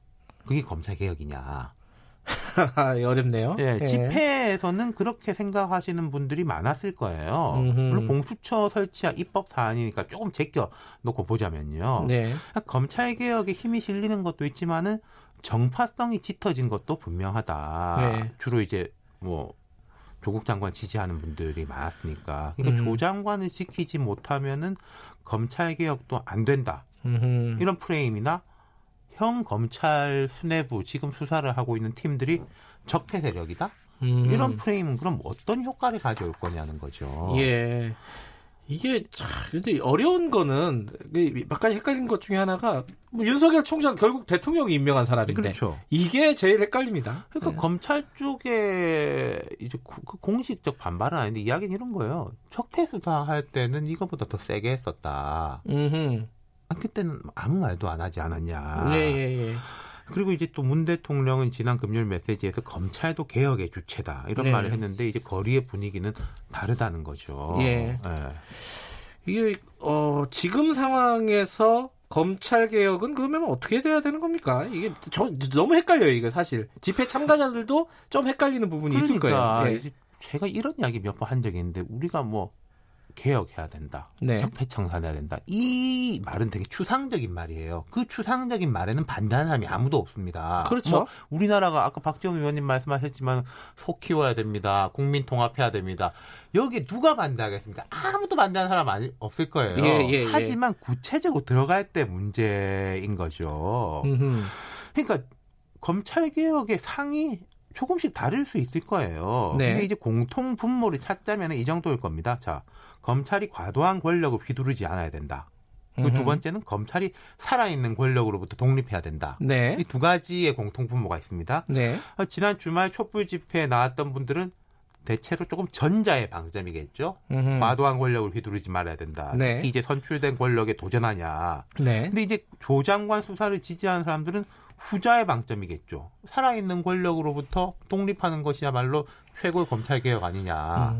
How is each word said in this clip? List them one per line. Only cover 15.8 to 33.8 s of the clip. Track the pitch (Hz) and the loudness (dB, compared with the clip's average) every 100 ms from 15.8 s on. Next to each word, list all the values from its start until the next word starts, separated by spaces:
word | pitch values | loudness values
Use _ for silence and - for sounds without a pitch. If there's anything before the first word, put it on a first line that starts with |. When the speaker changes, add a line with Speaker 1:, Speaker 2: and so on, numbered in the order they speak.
| 240 - 240 226 | 0 0 -2 -2
Speaker 1:
짙어진 | - - 208 131 123 | -6 -4 -2 0 0
것도 | 104 - 156 | -2 -4 -6
분명하다. | - 85 95 110 107 76 76 80 87 85 | -4 -4 -2 -2 -2 -4 -4 -4 0 2
Speaker 2:
네. | 123 110 113 - | 2 0 -4 -6
Speaker 1:
주로 | - 120 | -2 0
이제 | 101 95 85 - _ - | 0 -2 -4 -10 _ -12
뭐, | 92 82 60 - _ _ - - - - | -6 -6 -6 -12 _ _ -20 -20 -20 -8
조국 | - 107 - | -4 -4 -2
장관 | 101 98 | -2 -2
지지하는 | 82 98 110 92 82 | -4 -6 -2 -2 -4
분들이 | 78 76 80 78 73 | -6 -6 -4 -4 -6
많았으니까. | 67 78 - 82 76 - 73 76 78 | -4 -6 -6 -8 -8 -6 -6 -6 -2
그러니까 | 127 120 | 2 2
Speaker 2:
음. | 117 | 2
Speaker 1:
조 | 113 | 2
장관을 | 170 196 202 202 185 | 0 0 -2 -2 -4
지키지 | - 185 - 165 156 | -6 -8 -4 -4 -2
못하면은 | 120 101 - 139 139 139 175 190 - - - - | -2 -2 -4 -2 -2 -4 -4 -8 -12 -20 -20 -18
검찰 | - 113 117 - 170 160 | -4 -2 -2 -2 -2 0
개혁도 | 165 135 - 123 - | -2 -2 -4 -6 -4
안 | 98 113 | -2 2
된다. | 139 120 71 - _ 123 | 2 0 -6 -10 _ 0
Speaker 2:
음흠. | 120 123 123 117 113 | 2 4 2 2 2
Speaker 1:
이런 | 180 180 | 0 0
프레임이나 | - 160 131 107 123 175 - - _ _ _ _ _ | 0 0 0 0 0 -2 -4 -20 _ _ _ _ _
형 | - 220 240 | -2 0 0
검찰 | 220 104 117 - 160 147 143 139 135 | -2 -2 -2 0 2 2 2 0 0
수뇌부, | - 165 160 139 120 | -2 -2 0 0 -4
지금 | - 131 143 | -4 -6 -6
수사를 | - 143 160 139 123 | -6 -2 0 0 0
하고 | 123 113 | 0 0
있는 | 110 | -2
팀들이 | 117 160 139 135 170 - - - - - | -4 -4 0 0 0 -2 -20 -20 -20 -4
적폐 | 170 - 196 | -4 -2 -4
세력이다? | 143 90 82 85 196 - | -2 -4 -6 -6 -8 -8